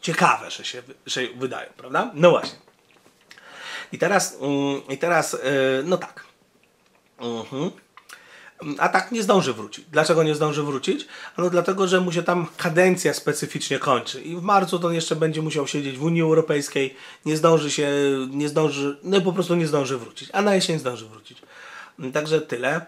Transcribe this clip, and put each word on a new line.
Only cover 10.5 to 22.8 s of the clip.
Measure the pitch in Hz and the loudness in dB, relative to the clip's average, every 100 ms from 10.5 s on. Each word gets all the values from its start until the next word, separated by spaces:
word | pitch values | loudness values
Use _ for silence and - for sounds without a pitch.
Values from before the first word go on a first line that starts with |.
| 147 | -2
wrócić? | 147 135 175 285 - - - - | -4 -4 -2 -4 -6 -16 -12 -4
Ano | 180 | 0
dlatego, | 175 170 190 185 | 2 0 0 2
że | 185 | 2
mu | 180 | 2
się | 170 | 0
tam | 170 175 165 - | 0 0 0 -4
kadencja | 180 160 185 180 151 | 0 4 4 4 0
specyficznie | 135 - 143 143 151 - 135 | 0 -2 -2 -4 -6 -4 -2
kończy. | 147 123 113 131 | 2 0 0 -10
I | 151 175 | -10 -6
w | |
marcu | 185 202 180 180 | 2 4 4 0
to | 175 | 0
on | |
jeszcze | 165 160 160 | 0 -2 0
będzie | 160 156 | 0 0
musiał | 156 143 139 | -2 -2 -2
siedzieć | 147 139 131 | -4 -4 -2
w | |
Unii | 156 170 | 0 2
Europejskiej. | 160 160 156 151 143 143 135 - - - 151 | 4 4 4 0 0 0 -2 -4 -20 -8 -4
Nie | 156 | 4
zdąży | 165 165 147 | 6 6 2
się, | 139 143 143 139 135 131 | 0 0 2 2 0 -2
nie | 139 147 | -4 -2
zdąży, | 147 156 139 139 139 | 2 0 0 -4 -4
no | 170 196 | 0 2
po | 185 | 2
prostu | 175 170 175 | 0 0 2
nie | 160 | 2
zdąży | 147 131 131 | 0 0 -4
wrócić. | 110 - 135 | -8 -16 -6
A | 196 | 0
na | 202 190 | 2 2
jesień | 180 160 | 2 -2
zdąży | 127 120 110 | -4 -8 -12
wrócić. | 110 - 123 - - - - - - 131 | -20 -20 -20 -20 -20 -20 -18 -20 -12 -4
Także | 151 151 156 | -4 0 0
tyle. | 156 120 127 160 | 0 -4 -2 -2